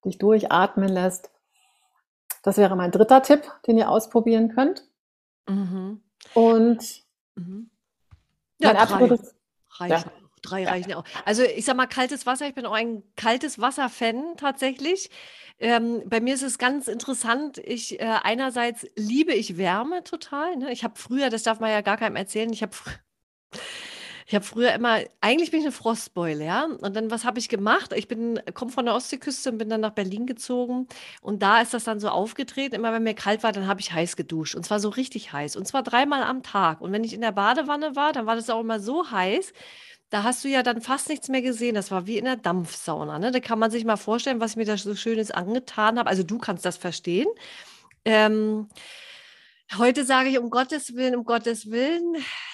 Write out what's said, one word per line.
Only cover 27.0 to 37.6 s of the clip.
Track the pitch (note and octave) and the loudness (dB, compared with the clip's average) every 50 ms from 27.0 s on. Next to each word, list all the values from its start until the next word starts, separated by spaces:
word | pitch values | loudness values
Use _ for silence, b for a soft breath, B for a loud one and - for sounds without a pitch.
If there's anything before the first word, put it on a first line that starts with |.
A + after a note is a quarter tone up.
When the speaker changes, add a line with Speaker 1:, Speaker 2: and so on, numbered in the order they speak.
| A3+ A3 | -4 -4
Speaker 2:
was | A#3 A3+ A3+ | -4 -2 -2
hab | B3 G#3+ | -2 -2
ich | B3 A3+ - | -2 -4 -4
gemacht? | A3+ G3 G3 G#3+ B3+ G4 - - - | -4 0 2 2 2 2 2 -2 -4
Ich | - - | -6 -4
bin, | - A#3+ A3 A#3 A#3 A3+ A3 - - - | -4 -6 -4 -4 -4 -4 -4 -6 -8 -8
komm | - B3 A#3+ | -8 -8 -6
von | B3+ C4+ B3 | -4 -2 0
der | A#3+ G#3 | 0 0
Ostseeküste | A#3+ B3+ - - C4 - D4 C4 - - C4 | 0 -2 -6 -10 -8 -6 -8 -8 -4 -6 -6
und | A3+ | -4
bin | G#3+ A3+ G#3+ | -4 -4 -4
dann | A3+ A3 | -2 -2
nach | G#3+ G#3+ | -2 -2
Berlin | G#3+ G#3+ G3 F#3+ F#3+ G#3+ A#3+ | -2 -4 -4 -4 -4 -6 -6
gezogen. | B3+ B3 - - - B3 B3 B3 A#3+ B3 B3+ B3+ B B B B B B B | -6 -8 -10 -6 -4 -2 -2 -2 -2 -4 -6 -6 B B B B B B B
Und | _ - G#3 G3+ G#3 | _ -8 -4 0 4
da | G3 G#3+ A#3 | 6 6 6
ist | A#3+ A#3+ - | 6 4 -2
das | A#3 - | -4 -4
dann | A#3 A3 G#3 | -4 -4 -2
so | G3+ G#3 | -2 -2
aufgetreten, | - - G3+ A3 - - C4+ - - C4+ C#4 C4+ A#3 | 0 0 -2 -2 -4 -8 -8 -6 -4 -4 -4 -4 -4
immer | G3+ A3+ A3+ A3+ | -2 -2 -2 0
wenn | A3+ A3+ | 0 0
mir | A3+ G#3+ | -2 -2
kalt | - - G3+ G#3+ A3 A#3+ | -2 0 0 0 2 0
war, | A3+ | -2
dann | G3+ G3+ F#3+ | 0 0 -2
hab | F#3+ G3+ G3 | -2 -2 -4
ich | G3 - E3+ | -4 -4 -2
heiß | D#3+ E3 E3+ - | -2 -2 -2 -4
geduscht. | - E3 - E3 D#3+ D#3 C#3+ - | -8 -8 -6 -6 -6 -6 -6 -8
Und | E3+ E3+ | -10 -4
zwar | - G#3 G#3+ | -2 -2 0
so | G3+ G#3+ | 0 -2
richtig | G3 B3+ C4 B3+ - A3+ - - - | -2 -4 -6 -6 -8 -12 -12 -8 -8
heiß. | C#3+ D3 D3 - | -8 -6 -6 -8
Und | G3+ G3 | -8 -8
zwar | - - C4+ B3 | -4 -4 -4 -2
dreimal | B3 A#3+ A#3+ C#4 C#4+ D4 C4+ A3+ | 2 2 2 4 4 0 0 0
am | - C4 C4 | -2 -2 -4
Tag. | - - - G3+ F#3 E3 D#3 - | -8 -4 0 2 2 2 2 0
Und | - F3 G3 | -6 -4 -2
wenn | G#3+ A3+ | -2 -2
ich | A3+ - | -4 -4
in | G#3+ | -2
der | A#3 A3 F#3+ | -2 -2 0
Badewanne | G3+ G3 G#3+ B3+ D#4+ | 2 2 2 2 2